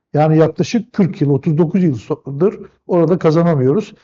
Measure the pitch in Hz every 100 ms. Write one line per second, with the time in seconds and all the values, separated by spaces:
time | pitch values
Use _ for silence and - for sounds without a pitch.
0 | _ 147 156 156 156 - - 233 - -
1 | 190 - 143 139 170 151 160 190 175 113
2 | - 151 - 139 196 214 - _ - 175
3 | 160 185 165 160 170 147 127 185 208 -